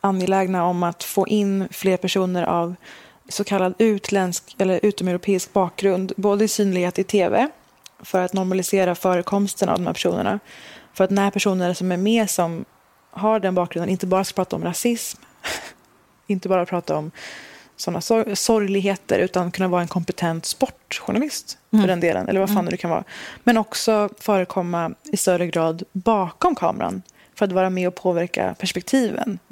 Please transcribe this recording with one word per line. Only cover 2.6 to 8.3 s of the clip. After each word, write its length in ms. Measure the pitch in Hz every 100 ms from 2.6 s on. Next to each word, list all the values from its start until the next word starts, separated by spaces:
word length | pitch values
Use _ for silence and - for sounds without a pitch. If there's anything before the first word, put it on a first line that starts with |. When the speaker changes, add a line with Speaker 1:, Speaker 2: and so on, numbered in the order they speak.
| 170 180 - - - _ -
Speaker 1:
så 160 | -
kallad 300 | 202 202 185 180
utländsk 760 | 226 202 - 196 185 170 - -
eller 220 | 190 185
utomeuropeisk 720 | 214 196 185 180 190 190 -
bakgrund, 600 | 208 180 - 196 185 185 -
både 280 | 202 202
i 40 | 214
synlighet 500 | - 202 180 175 -
i 60 |
T 240 | 190 208 175
V, 200 | - 277 - _ _ - -
för 180 | - 185
att 100 | 180